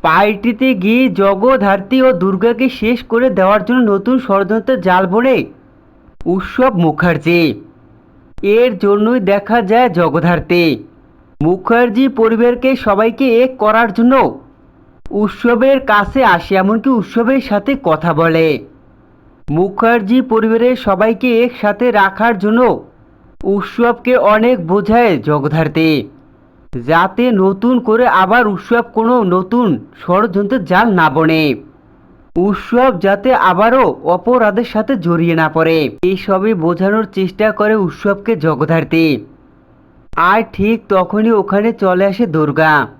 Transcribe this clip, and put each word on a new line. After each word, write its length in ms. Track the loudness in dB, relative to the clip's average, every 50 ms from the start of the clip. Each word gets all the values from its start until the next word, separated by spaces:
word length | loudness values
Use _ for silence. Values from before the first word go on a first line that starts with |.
| 0
পার্টিতে 640 | 2 2 4 2 2 0 -2 -2 -4 -2 0 0 0 0 0 0
গিয়ে 200 | 0 2 2 2 0 0 0
জগদ্ধাত্রী 760 | 0 0 2 2 2 2 2 2 2 0 0 0 -2 -2 0 2 2
ও 60 | 2 2 0 -2
দুর্গাকে 440 | -2 -2 0 0 0 0 0 -2 -4 -2 -2
শেষ 200 | -2 -2 -2 -2 -4 -4
করে 160 | -2 0 0 0
দেওয়ার 320 | 0 0 2 2 2 0 0
জন্য 160 | 0 0 0 2 0 0
নতুন 240 | -2 0 0 -2 -2 0
ষড়যন্ত্রের 560 | 0 -2 -2 0 0 -2 -4 -2 -2 -4 -2 0
জাল 180 | 0 0 0 0
বোনে 300 | 0 -2 0 0 2 0 0 -2 -6 -12 -20 _ _ _ _ _ _ _ _ _ -20 _ -10 -6 -4 -4
উৎসব 380 | -4 -4 -8 -2 0 0 0 2 0 0
মুখার্জি। 580 | 0 0 0 0 0 0 0 -2 0 0 2 2 0 -2 -4 -12 -20 -20 -20 _ _ _ _ _ _ _ -20 _ -20 -16 -6 -2 0 2 2
এর 120 | 2 0 0 -2
জন্যই 420 | 0 0 2 2 2 0 0 0 0 0
দেখা 280 | -2 -2 0 0 -2 0 0 2
যায় 180 | 2 2 2 2 2 0
জগদ্ধাত্রী 680 | 0 0 0 0 0 0 0 -2 -2 -2 0 2 2 0 0 -2 -8 -18 _ -20 _ _ _ _ _ _ _ -4
মুখার্জি 640 | -2 -2 -2 -2 -2 0 2 2 2 2 2 0 0 0 2 0
পরিবারকে 520 | 0 0 2 2 2 0 0 0 0 -2 -2 0 0
সবাইকে 400 | -2 0 2 2 0 0 0 0 2 4 2 2
এক 80 | 0 0
করার 320 | -2 0 0 2 2 0 0 0
জন্য 220 | 0 2 4 4 4 2 0 -2 -8 -18 -20 _ _ _ -20 _ _ _ _ -20 _ -16 -8 -4 -4
উৎসবের 580 | -4 -4 -4 -2 0 0 0 2 2 2 2 2 0 0
কাছে 300 | 0 0 0 0 0 0 2 2 2
আসে, 180 | 0 0 -2 -2 0 2
এমনকি 260 | 0 0 0 0 0 0 0
উৎসবের 440 | -2 -2 -2 -2 0 0 0 -2 -2 -2
সাথে 240 | -4 -4 -2 -4 -6 -4 -2
কথা 260 | -2 -2 0 -2 -2 0 0
বলে। 260 | 0 0 2 2 0 0 0 -4 -8 -14 -20 -20 -20 _ _ _ _ _ _ _ _ -20 -20 _ -10 -4
মুখার্জি 720 | -2 -2 -2 -2 -2 -2 0 2 2 0 0 0 0 0 0 0 0
পরিবারের 440 | 0 0 0 0 2 2 0 0 -2 -2
সবাইকে 420 | -2 0 0 0 -2 0 -2 -2 0 2 2 0
একসাথে 420 | 0 -2 -4 -4 -4 -2 0 -2 0 2
রাখার 420 | 2 0 0 0 -2 -2 -2 0 0
জন্য 220 | -2 0 2 2 2 2 0 -2 -6 -16 _ _ -20 _ _ _ _ -20 -16 -8
উৎসবকে 720 | -4 -2 -2 -2 -4 -6 -4 -2 0 0 0 -2 -2 0 0 2 4 4 2
অনেক 220 | 4 2 2 0 0 -2
বোঝায় 460 | -2 -2 -2 0 2 2 2 4 2 0 0 0
জগদ্ধাত্রী, 640 | -2 -2 0 -2 -2 -2 0 -2 0 0 0 2 2 2 0 -2 -6 -14 -20 -20 -20 -20 _ _ _ _ _ -20 -12 -12 -10 -4 0
যাতে 340 | 0 2 2 0 0 0 0 2 2 2 2
নতুন 320 | 2 0 0 0 0 0 0 0
করে 180 | 0 2 2 2 2 2 2 2
আবার 220 | 2 2 2 2 0
উৎসব 360 | -2 -6 -4 -2 -2 -2 -2 -4 -4
কোনো 200 | -2 0 0 0 0 2 0 0
নতুন 320 | -2 -2 -2 -2 0 0 0 -2 -2 -6 -14 -20 -18
ষড়যন্ত্রের 600 | -6 -2 0 0 0 0 -2 -4 -2 -2 -2 -4 -2
জাল 220 | 0 0 2 2 2 2 2
না 80 | 2 2
বনে, 340 | 2 0 0 2 2 2 0 0 -2 -4 -8 -20 _ _ _ _ -20 _ _ -20 -20 -20 -20 _ -4
উৎসব 540 | -2 -2 0 -2 -4 -6 -2 0 2 2 2 0 0
যাতে 300 | 0 0 0 0 0 0 0 2 2 0
আবারও 340 | 2 2 2 2 4 2 2 2 0 -4 -2 -2 -2
অপরাধের 540 | -2 0 0 0 2 2 0 0 -2 -4 -4 -4
সাথে 180 | -4 -2 -2 -4 -2 0
জড়িয়ে 320 | -2 0 0 0 0 0
না 120 | 0 0 0
পড়ে। 300 | 0 0 0 2 2 0 0 -2 -4 -4 -2 -2
এইসবই 460 | -2 -2 -2 -2 -2 0 0 0 -2 0 -2
বোঝানোর 440 | -2 -2 0 0 0 0 -2 -2 -4 -4
চেষ্টা 340 | -4 -4 -4 -2 -2 -2 -2 0
করে 220 | 0 0 0 0
উৎসবকে 560 | 0 0 -4 -6 -4 -4 -2 -2 -2 -2 -4 -4 -2 0
জগদ্ধাত্রী। 600 | -2 -2 -2 -2 -2 0 -2 -2 0 0 0 2 2 0 -2 -6 -14 -20 _ _ _ _ _ _ _ _ _ _ _ _ -20 -10 -8 -2 0 2 2
আর 100 | 2 0 0 -4 -4
ঠিক 240 | -4 0 0 0 -2 -2 0
তখনই 440 | 0 0 0 0 -2 -2 0 2 2
ওখানে 380 | 0 0 0 -2 0 0 0 -2 0 -2
চলে 220 | 0 0 2 0
আসে 180 | -2 0 -2 -4
দুর্গা। 480 | -2 0 -2 0 0 0 0 2 2 2 2 0 -2 -8 -20